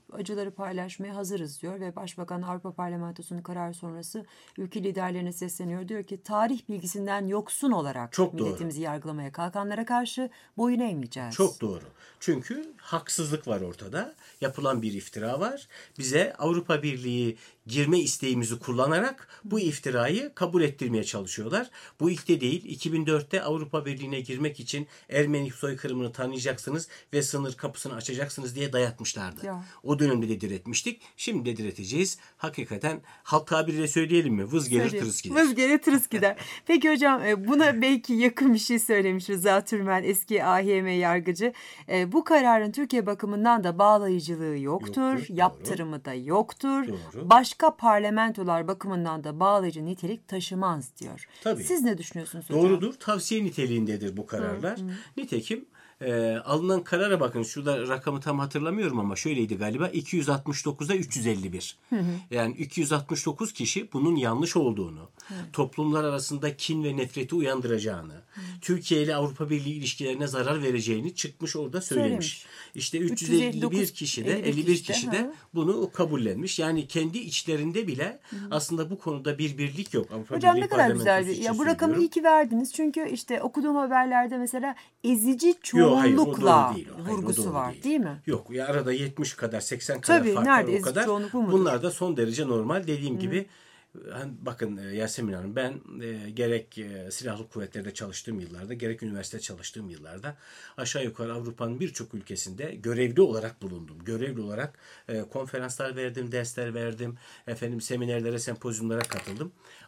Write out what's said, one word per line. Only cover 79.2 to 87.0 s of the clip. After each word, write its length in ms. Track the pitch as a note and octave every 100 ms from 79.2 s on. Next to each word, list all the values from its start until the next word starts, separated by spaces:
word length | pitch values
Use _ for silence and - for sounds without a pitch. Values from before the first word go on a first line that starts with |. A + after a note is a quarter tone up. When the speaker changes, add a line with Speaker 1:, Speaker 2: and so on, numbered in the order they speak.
| C#3 D3
Speaker 2:
bir 200 | D3+ C#3
birlik 360 | C#3+ C#3+ G3
yok. 180 | B2 -
Avrupa 240 | A2 A2+ C3+
Speaker 1:
Hocam 180 | F4+
Speaker 2:
Birliği 100 | F4
Speaker 1:
ne 40 | F#4+
kadar 140 | -
Speaker 2:
Parlamentosu 220 | A#3+ F#3
Speaker 1:
güzel 220 | G3 F#3+ F#3
bir, 60 |
Speaker 2:
için 100 | F3
Speaker 1:
ya 160 | A3+ A3
bu 80 | D4
rakamı 120 | E4
Speaker 2:
söylüyorum. 240 | E4 E4+
Speaker 1:
iyi 60 | E4+
ki 120 | E4+
verdiniz. 500 | D#4+ D#4 C4 A3+ C4+
Çünkü 340 | - D#4 D#4+ D#4
işte 340 | B3 - A#3+
okuduğum 340 | B3 D4+ D4 C#4+
haberlerde 640 | C4+ B3+ B3+ B3 B3 B3+
mesela 360 | B3 B3+ C#4 B3+ - _
ezici 500 | A#3 A#3 A#3 B3 E4+ F4 -
Speaker 2:
Yok, 260 | - D#3+ C4
hayır, 140 | C4
o 20 | C4+
doğru 80 |
Speaker 1:
çoğunlukla 480 | D3 - - D#3+ B2+ G2+
Speaker 2:
değil 120 | -
o. 140 | D#3+